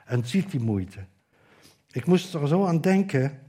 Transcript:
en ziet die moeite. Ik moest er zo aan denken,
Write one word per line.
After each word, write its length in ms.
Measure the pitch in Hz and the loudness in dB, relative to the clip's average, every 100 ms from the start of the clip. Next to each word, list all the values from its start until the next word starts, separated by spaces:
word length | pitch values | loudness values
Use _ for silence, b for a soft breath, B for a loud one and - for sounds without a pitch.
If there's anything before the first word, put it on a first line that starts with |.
| b | b
en 220 | 120 117 | -2 0
ziet 240 | 196 - | -2 0
die 80 | 139 | -2
moeite. 460 | 113 101 90 - 95 _ _ b b b b b b | -2 -2 -4 -10 -18 _ _ b b b b b b
Ik 140 | 131 170 | -6 2
moest 280 | 180 - | 2 0
er 140 | 156 143 | -4 0
zo 180 | 175 196 | 2 2
aan 160 | 165 | 2
denken, 580 | 185 190 196 135 135 - | 2 2 2 0 0 -4